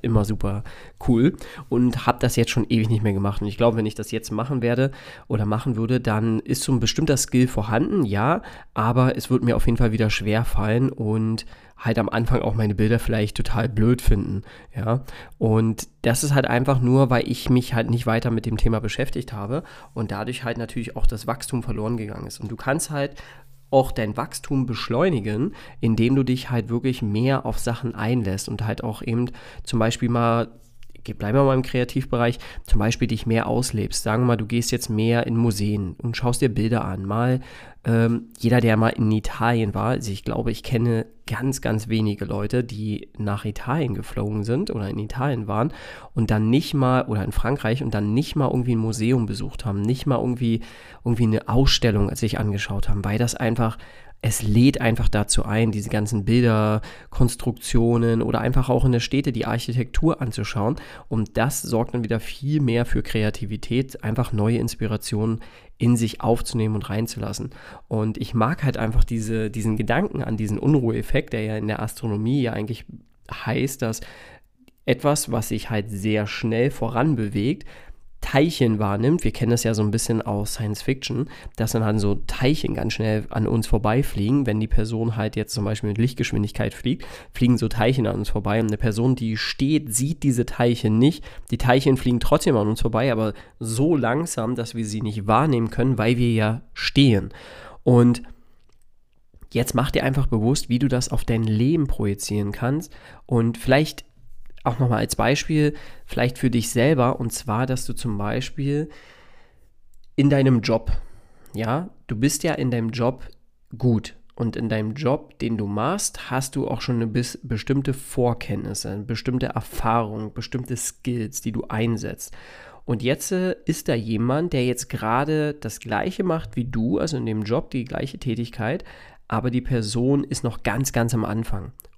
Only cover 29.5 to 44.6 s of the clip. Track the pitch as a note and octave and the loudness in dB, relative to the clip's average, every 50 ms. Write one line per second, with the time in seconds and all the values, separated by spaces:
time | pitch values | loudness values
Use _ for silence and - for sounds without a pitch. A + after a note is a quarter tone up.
29.5 | - - - - - B2+ A2 A2+ A#2 - B2+ A#2 A#2 A#2+ A#2 A#2 A2+ A#2 A2+ - | -16 -16 -10 -4 0 2 2 2 0 0 0 0 2 2 2 2 2 2 0 -2
30.5 | - - - - - - - - - - - - A2 - G#2+ G#2 A2+ C#3 C#3 C3+ | -6 -20 -20 -20 -20 -20 -18 -18 -16 -16 -12 -12 -8 -6 -4 2 4 4 4 6
31.5 | C3+ C3 B2+ - - B2+ B2 B2 - C3+ C3 - - A#2+ A#2+ A#2+ - - - - | 4 2 0 0 0 0 0 0 -2 -4 -2 -2 0 0 2 0 0 -2 -8 -12
32.5 | - - - - - G#2+ G#2 A2+ A#2 - B2 G2+ A2 G#2+ - A#2 A2+ A2+ - - | -12 -10 0 4 4 4 4 4 2 0 0 -2 -2 -2 0 0 2 2 2 2
33.5 | A#2 A#2+ B2+ - - A2 G#2 - - - - A2+ G#2+ A#2 B2 B2 A#2+ G#2+ A2 G#2 | 0 0 0 0 -2 -2 -2 -2 -4 -4 -2 0 0 2 4 4 2 2 0 0
34.5 | A#2 A#2 A#2 - B2+ A#2 - - A2+ G#2+ A2 A2+ A#2 A#2+ A#2 A#2+ A#2 A#2 A#2 A#2 | 0 0 0 0 -2 -2 -2 -2 0 2 2 4 4 2 2 2 2 2 2 2
35.5 | G2 G2 G2+ G#2 G#2 G#2 G2 F2+ F2 - - A#2 A2+ - - B2 A2+ - C#3+ B2 | 2 2 0 0 0 0 -2 -4 -6 -6 -6 -6 -4 0 0 0 0 2 2 2
36.5 | G2+ G2 G#2+ A2+ A#2+ A2+ - G2 F#2 F#2 F#2+ G2 G2+ A2+ A#2+ B2+ B2+ B2+ B2+ - | 2 2 0 2 0 0 -2 -2 -6 -6 -4 -4 -2 0 2 2 0 0 -2 -8
37.5 | - - - - - - - - A2+ A2+ A#2 A#2 A#2 - - - - - - A#2 | -16 -18 -20 -20 -18 -8 -2 2 2 4 4 4 2 0 -4 -8 -12 -2 2 4
38.5 | B2 B2 A#2 A#2 A2 G#2+ A2+ A2+ - - A2+ G#2+ G#2+ A2 - - - - A2 A#2 | 4 4 6 4 4 4 4 2 2 2 2 2 2 2 0 -2 -4 0 0 2
39.5 | A#2+ A2+ A2 G#2 G2 G#2+ G2+ A2+ C3 - - G#2+ G2 F#2+ - A#2 A2 - A2+ A#2+ | 2 2 2 0 0 -2 0 0 -2 -2 -2 -4 -6 -6 -4 -4 -4 -2 -2 -2
40.5 | A2 - - - B2+ A2+ A#2 A#2+ A2+ A2 - - - - - - - - C3 C3+ | -4 -4 -4 -2 0 2 2 2 2 0 -2 -4 -10 -16 -10 -8 -6 -4 -2 -2
41.5 | B2 - - A#2 A2 A2 G#2+ A2+ A2+ A2 A2 G#2+ G2+ G2+ G2+ G#2+ A2 G2+ G#2 G#2+ | -2 -2 -2 -2 -2 -2 -2 -2 0 0 2 0 0 -2 -4 -6 -4 -4 -4 -2
42.5 | - B2 A#2+ A#2+ A#2 G#2+ G#2+ G#2+ G#2 - - - - - G#2+ G#2 G#2 G#2 - G#2+ | 0 -2 -2 -2 -6 -8 -6 -4 -4 -6 -8 -12 -10 -6 -4 -4 -4 -4 -4 -6
43.5 | G2+ - - B2 C3 E3 D3 A#2+ G2+ G2+ G2 - - - G#2 G#2 G#2+ G#2+ G2+ A2 | -8 -6 -4 -4 -2 -2 0 -2 -4 -6 -8 -8 -6 -4 -4 -2 -2 -2 -2 -2
44.5 | A#2+ C#3+ | -2 -2